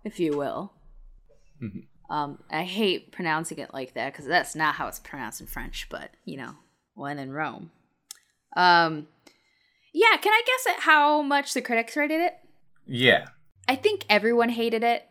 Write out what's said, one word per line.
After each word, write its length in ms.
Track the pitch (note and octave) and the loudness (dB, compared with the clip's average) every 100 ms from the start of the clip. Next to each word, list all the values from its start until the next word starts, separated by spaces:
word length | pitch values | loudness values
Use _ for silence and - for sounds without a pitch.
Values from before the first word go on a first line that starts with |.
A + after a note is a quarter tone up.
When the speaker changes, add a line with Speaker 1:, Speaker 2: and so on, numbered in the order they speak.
Speaker 1:
if 160 | G#3+ G3 | -14 -4
you 180 | E3 D3 | -2 -2
will. 360 | C#3 - G3 _ - - - - _ - _ _ | -4 -6 -10 _ -20 -20 -20 -20 _ -20 _ _
Speaker 2:
Mm-hmm. 520 | A2+ F#2+ - _ - | -14 -14 -20 _ -8
Speaker 1:
Um, 300 | D3+ C#3+ C#3 - | -6 -6 -10 -8
I 120 | D#3 | -8
hate 480 | F3+ F#3+ G#3+ E3 - | -6 -2 0 -2 -6
pronouncing 460 | - F3 D#3 E3 D#3 | -8 -2 -2 -4 -10
it 160 | - | -12
like 220 | C3+ B2+ - | -10 -10 -6
that 180 | B2+ | -8
'cause 140 | C#3 C#3 | -8 -2
that's 280 | E3+ - D3+ | 0 0 -2
not 200 | D#3 - | -2 -2
how 120 | B2 | -6
it's 120 | - | -8
pronounced 420 | - C#3+ A2+ - | -14 -12 -10 -12
in 60 | - | -12
French, 400 | - B2 - - | -10 -10 -12 -12
but, 220 | - - _ | -14 -14 _
you 140 | - C#3 | -14 -12
know, 180 | A#2+ D3 _ _ _ | -14 -18 _ _ _
when 260 | - C#3+ D3 | -14 -10 -10
in 120 | C3+ | -10
Rome. 400 | C#3 D3+ - E3 _ _ _ _ - _ _ _ - | -8 -8 -8 -18 _ _ _ _ -20 _ _ _ 2
Um, 520 | F3+ F3 E3 D#3 D3+ _ _ _ _ _ _ _ _ | 6 8 6 0 -10 _ _ _ _ _ _ _ _
yeah, 240 | D4+ A4+ G4+ | 2 4 4
can 160 | G4+ | 4
I 80 | G#4+ A#4+ | 2 2
guess 300 | B4+ - F4 | 0 0 0
at 80 | |
how 380 | D#4+ D#4 D4 D4+ | 4 6 6 4
much 320 | C#4 C#4+ C#4 | 2 0 0
the 80 | B3+ | -4
critics 340 | A#3+ A#3 A3+ D4+ | 0 -2 0 -2
rated 240 | D4 D#4+ | 0 0
it? 160 | F4 - - _ _ _ - | 0 -4 -20 _ _ _ -8
Speaker 2:
Yeah. 420 | A#2+ B2+ F#2+ - _ _ _ - | 2 6 6 2 _ _ _ -4
Speaker 1:
I 80 | C4+ | 0
think 300 | G#4+ G4+ - | 2 0 2
everyone 400 | G#3 G#3+ A#3 A#3 | 2 4 2 2
hated 340 | A#3 A#3 A3+ | 0 -2 0
it. 240 | A#3 A#3 - | 0 -2 -6